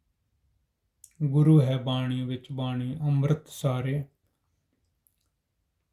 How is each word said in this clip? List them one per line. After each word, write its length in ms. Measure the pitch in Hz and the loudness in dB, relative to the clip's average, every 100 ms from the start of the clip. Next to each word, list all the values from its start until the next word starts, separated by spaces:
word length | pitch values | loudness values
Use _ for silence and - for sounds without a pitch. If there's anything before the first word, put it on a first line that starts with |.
| _ _ _ _ _ _ _ _ _ _ - - | _ _ _ _ _ _ _ _ _ _ -20 -6
ਗੁਰੂ 400 | 147 143 151 156 | 0 4 6 6
ਹੈ 140 | 127 131 | 6 0
ਬਾਣੀ 440 | 127 127 127 127 | -2 -2 -2 -4
ਵਿੱਚ 300 | 127 127 - | -4 -8 -8
ਬਾਣੀ, 440 | 131 127 123 123 151 | -8 -6 -4 -6 -4
ਅੰਮ੍ਰਿਤ 480 | 147 139 143 151 - | 0 0 2 0 -4
ਸਾਰੇ। 560 | - 139 127 127 143 139 _ _ _ _ _ _ _ _ _ _ _ _ _ _ _ _ _ _ | -6 -4 -2 -2 -4 -6 _ _ _ _ _ _ _ _ _ _ _ _ _ _ _ _ _ _